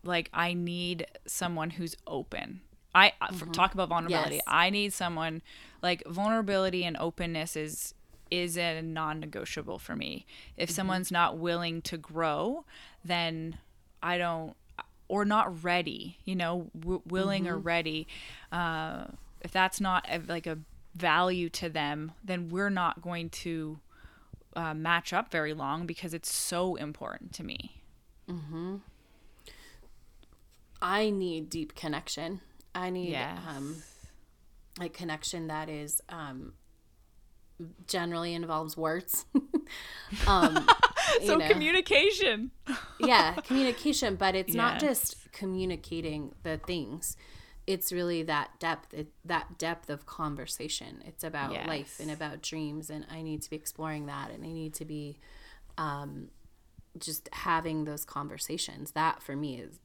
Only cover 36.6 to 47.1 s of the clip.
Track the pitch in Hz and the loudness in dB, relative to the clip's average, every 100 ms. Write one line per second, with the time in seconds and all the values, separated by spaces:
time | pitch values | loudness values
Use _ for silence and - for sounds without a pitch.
36.6 | - - _ - _ - - - - - | -20 -20 _ -20 _ -20 -20 -20 -20 -14
37.6 | 165 - 180 185 170 170 170 170 165 156 | -14 -14 -4 -2 0 -2 -2 -2 0 -2
38.6 | 160 156 160 170 - - - 269 - - | -2 -2 0 0 -2 -4 2 2 2 -2
39.6 | - - - - - 208 - 190 320 330 | -2 -12 -12 -12 -10 2 6 8 8 8
40.6 | - 427 480 - 698 508 403 - - 370 | 8 10 8 6 4 4 6 6 6 4
41.6 | 302 359 359 330 403 403 381 214 254 - | 6 4 6 6 6 6 2 2 -4 -8
42.6 | - 247 - - 277 220 160 190 - 262 | -8 -8 -8 0 8 8 8 2 2 4
43.6 | 262 240 302 285 233 190 190 190 185 233 | 4 2 2 2 2 4 2 2 0 2
44.6 | 240 - 294 240 - - - - 190 185 | 2 4 2 2 0 -4 -14 -8 -4 0
45.6 | 185 170 - 165 165 151 143 - 165 156 | 0 -2 -4 -4 -4 -4 -6 -8 -4 -4
46.6 | - 175 117 160 - | -2 -4 -2 -6 -6